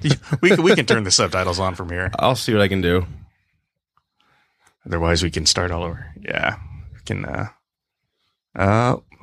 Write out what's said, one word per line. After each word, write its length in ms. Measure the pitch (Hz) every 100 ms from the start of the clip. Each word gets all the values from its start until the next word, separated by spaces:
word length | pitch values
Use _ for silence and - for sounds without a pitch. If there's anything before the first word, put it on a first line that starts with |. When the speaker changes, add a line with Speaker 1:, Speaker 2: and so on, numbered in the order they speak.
Speaker 1:
<laughs> 160 | 151 139 - 131
We 80 | 180
can, 120 | 156
we 120 | 180
can 100 | 165 110
turn 180 | 117
the 60 | 95
subtitles 480 | - 92 92 92 87
on 160 | 95
from 140 | 87 87
here. 220 | 90 92 -
Speaker 2:
I'll 180 | 113 120
see 160 | -
what 80 | 107
I 60 | 98
can 120 | 95
do. 240 | 87 90 90 - - _ _ _ _ _ _ _ _ _ _ _ _ _ _ _ -
Speaker 1:
Otherwise, 360 | 85 82 82
we 80 | 87
can 140 | 82
start 260 | 80 95 90
all 120 | 85
over. 240 | 85 82 - -
Yeah. 360 | - - - - - - -
We 60 | -
can, 200 | - 95
uh, 240 | - - 110 - _ _ _ _ _ _ _ _ _ -
uh, 400 | 98 110 123 - - _